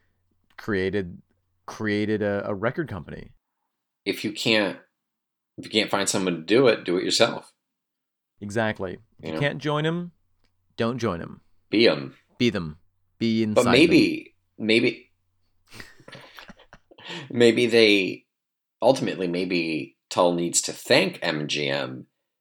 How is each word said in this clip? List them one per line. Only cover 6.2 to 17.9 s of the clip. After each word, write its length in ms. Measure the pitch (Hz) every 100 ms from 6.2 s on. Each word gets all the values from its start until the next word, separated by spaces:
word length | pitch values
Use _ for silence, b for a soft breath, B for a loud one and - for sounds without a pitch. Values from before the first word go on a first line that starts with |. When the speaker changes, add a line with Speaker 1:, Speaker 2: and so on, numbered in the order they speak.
| 92
Speaker 2:
to 80 | 85
do 240 | 80 113 131
it, 180 | -
do 140 | - 87
it 60 |
yourself. 500 | 95 - 117 - - _ _ _ _ _ _ _ _ _
Speaker 1:
Exactly. 560 | 104 107 110 107 95 80 _ _
If 60 | -
you 40 |
Speaker 2:
Yeah. 60 | 156
Speaker 1:
can't 180 | 143 156
join 280 | 151 147 156
'em, 260 | 170 175 - _ _ _ _ _ -
don't 220 | 117 127
join 240 | 113 85
'em. 180 | 82 - _ _ _
Speaker 2:
Be 180 | 104 113
'em. 260 | 78 67 - _ -
Speaker 1:
Be 140 | 120
them. 260 | 101 80 76 _ _ _ -
Be 240 | 117 113
inside 220 | 110 107
Speaker 2:
But 60 | 120
maybe, 640 | 131 165 170 95 78 - _ _ -
Speaker 1:
them. 80 | 110
Speaker 2:
maybe, 440 | 113 123 - _ _ _ _ _ _ _
<laughs> 1600 | - - - - - - - - - _ - _ - - 175 135
maybe 360 | 120 120 113 120
they, 580 | 117 113